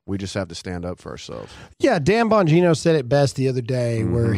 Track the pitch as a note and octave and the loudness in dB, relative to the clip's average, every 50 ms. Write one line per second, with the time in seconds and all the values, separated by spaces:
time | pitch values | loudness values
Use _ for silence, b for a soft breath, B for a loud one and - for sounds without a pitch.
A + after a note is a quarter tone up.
0 | _ - G2 F#2+ G2 F#2 - G#2 F#2+ E2+ E2+ - - F#2+ F2+ F2 F2 F2 F2+ - | _ -8 -8 -8 -8 -8 -8 -8 -8 -8 -12 -14 -12 -12 -10 -10 -10 -10 -12 -12
1 | - - A#1+ - - - - A1+ G#1 B B B B B B - - C#4 A#3 F3 | -14 -16 -16 -16 -16 -14 -14 -14 -14 B B B B B B -2 0 0 0 2
2 | C3+ D3+ G3+ A#3 A#3 A3 A3 G#3+ F#3+ D#3 D3+ E3+ F3+ F3 D#3+ - - E3+ D#3+ D#3 | 2 2 2 2 2 2 2 4 4 4 4 4 4 4 2 2 2 2 2 2
3 | B2+ A#2 C#3 C#3+ C#3+ C3+ - - C3 C3 B2+ C3 A#2+ A2 B2+ B2 B2 A#2 A#2 A2+ | 0 2 2 2 2 2 0 -2 -2 -2 -2 -2 -4 -4 -4 -2 -2 -2 -2 -2
4 | G#2+ A2+ A#2 A#2+ - A#2 A2 | -2 0 0 0 0 0 2